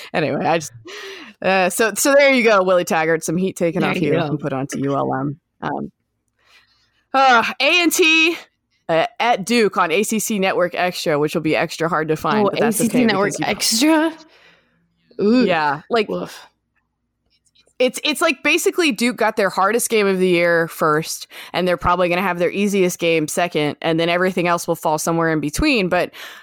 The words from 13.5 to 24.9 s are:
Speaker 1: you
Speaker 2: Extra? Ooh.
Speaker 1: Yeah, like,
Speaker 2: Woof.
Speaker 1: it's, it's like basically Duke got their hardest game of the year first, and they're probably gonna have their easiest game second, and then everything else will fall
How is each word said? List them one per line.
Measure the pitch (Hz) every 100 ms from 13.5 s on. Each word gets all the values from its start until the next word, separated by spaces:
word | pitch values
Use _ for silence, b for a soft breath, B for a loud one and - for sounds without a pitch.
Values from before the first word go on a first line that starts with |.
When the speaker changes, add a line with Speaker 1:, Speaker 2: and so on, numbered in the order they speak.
| 208 - 226
Speaker 1:
you | 302
Speaker 2:
Extra? | 320 320 320 - b b b b b _ _ _ -
Ooh. | 202 254 214
Speaker 1:
Yeah, | 165 147 143 -
like, | 226 214
Speaker 2:
Woof. | 180 160 - - _ _ _ _ _ _ _ _ _ _ _ _ -
Speaker 1:
it's, | 254 -
it's | 294 294
like | 330 -
basically | 294 320 381 - 320
Duke | 202 233 220
got | 214 220
their | 196
hardest | - 196 226 -
game | 220 196
of | 190
the | 185
year | 170 175 170 165
first, | - 165 151 160 - - B B
and | - 180
they're | 170
probably | 180 180 180
gonna | 175
have | 190 175
their | 175
easiest | 196 202 202 180 -
game | 170 165 151
second, | - 175 156 147 -
and | 165 160
then | 170
everything | 175 185 180 170
else | 170 -
will | 165
fall | 165